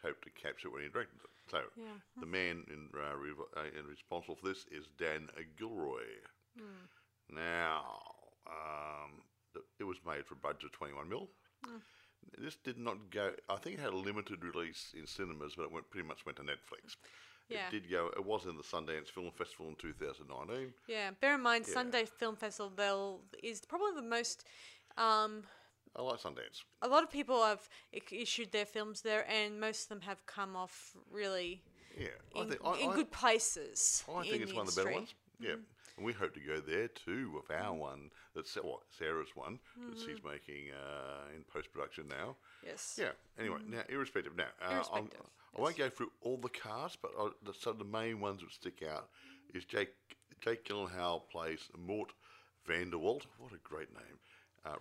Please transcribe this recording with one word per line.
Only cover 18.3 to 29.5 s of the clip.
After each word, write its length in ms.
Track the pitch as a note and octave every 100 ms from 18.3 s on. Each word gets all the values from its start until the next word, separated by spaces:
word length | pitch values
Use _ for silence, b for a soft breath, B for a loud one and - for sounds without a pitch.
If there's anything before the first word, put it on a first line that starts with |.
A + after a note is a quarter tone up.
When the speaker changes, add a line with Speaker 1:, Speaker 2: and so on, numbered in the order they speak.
| G#2+ F#2
Speaker 1:
in 100 | D#2
the 80 |
Sundance 460 | C#2+ E2+ D#2+ D#2 D2
Film 200 | F#2 F2 -
Festival 320 | E2+ - D#2+
in 80 | D2+
two 160 | E2+
thousand 360 | D2+ D2+ C2+ C#2+
nineteen. 440 | C2 E2 B2+ C3 B2 -
Speaker 2:
Yeah. 220 | A3 G3 G3
Bear 160 | C4+ C#4+
in 60 |
mind, 240 | A#3+ A#3 A3
Speaker 1:
Yeah. 60 | B3+
Speaker 2:
Sundance 260 | B3 B3 A3
Film 260 | - A3+ G#3+
Festival, 340 | A3 F#3+ G3+
they'll, 480 | F#3+ G3+ G3 G3 F#3 - -
is 220 | A#3 G#3+ -
probably 280 | F4 G#4 D#4+
the 120 | A#3
most, 380 | A#3 A#3 - - B B B B -
um, 460 | A3+ G#3+ G#3+ G#3+ G3+ B B _ -
Speaker 1:
I 80 | -
like 180 | B2+ A#2
Sundance. 420 | F2+ B1+ A1+ - - -
Speaker 2:
a 60 | B3
lot 160 | D4
of 80 | D#4+
people 320 | C#4+ A#3+ B3+
have 240 | A3 G3+ - B B
i-, 60 | G3+ -
issued 420 | G3 A3+ - G#3+
their 120 | G#3+ G#3
films 360 | A3 G#3+ G#3
there, 280 | A3+ G#3+ -
and 300 | A3 G#3